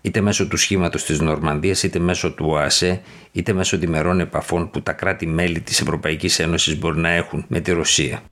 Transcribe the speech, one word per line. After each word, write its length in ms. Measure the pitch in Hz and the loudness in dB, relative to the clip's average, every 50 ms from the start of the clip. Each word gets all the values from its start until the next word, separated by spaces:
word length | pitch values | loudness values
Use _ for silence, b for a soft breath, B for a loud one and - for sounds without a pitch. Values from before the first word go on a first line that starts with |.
είτε 200 | _ 101 - 113 | _ 0 0 2
μέσω 280 | 98 101 104 - 98 - | 2 2 2 2 0 0
του 80 | - | 2
σχήματος 480 | 80 - - 101 95 90 85 - - - | 0 2 2 2 2 2 2 0 -2 -2
της 160 | - 80 73 | 0 0 2
Νορμανδίας, 640 | 78 80 78 73 76 78 73 76 73 98 95 - - | 2 2 0 0 0 0 0 0 0 0 0 2 0
είτε 160 | 95 - 87 | 0 0 2
μέσω 340 | 85 87 90 - - 85 78 | 0 2 0 0 -2 -4 -2
του 140 | - 78 78 | -2 0 0
οασε, 520 | 78 76 73 71 - - - 90 90 92 B B B B B B B | 2 2 2 2 2 2 2 2 0 0 B B B B B B B
είτε 200 | - 87 - 104 | -4 -2 0 0
μέσω 260 | 92 92 - - 90 | 0 0 0 0 0
διμερών 420 | 80 85 82 78 78 87 90 92 | 0 0 0 0 2 2 2 2
επαφών 500 | 82 - - 76 76 - - 85 87 - | 0 0 -2 -4 -4 -2 -2 -2 -2 -2
που 120 | - 71 - | -6 -6 -4
τα 100 | - - | -4 -4
κράτη-μέλη 680 | - - 92 95 - 85 80 80 82 87 90 85 80 | -2 -2 -2 -2 -2 -2 -2 0 0 0 0 0 -2
της 200 | - - - - | -4 -2 -2 -2
Ευρωπαϊκής 580 | - - 78 78 - 76 80 78 90 90 - - | 0 0 -2 -2 0 -2 -2 0 0 0 0 0
Ένωσης 400 | 82 82 85 78 - - 78 76 | 0 0 2 2 2 0 0 0
μπορεί 200 | 85 82 78 80 | -2 -2 0 0
να 120 | 82 82 | 2 2
έχουν 340 | 85 87 85 - - 76 76 - | 2 0 0 -2 -4 -8 -6 -2
με 120 | - 85 | -4 -2
τη 120 | 80 - 90 | 0 0 0
Ρωσία. 500 | 82 76 - - - 78 64 60 - - - | 0 2 2 2 2 0 -2 -2 -8 -12 -16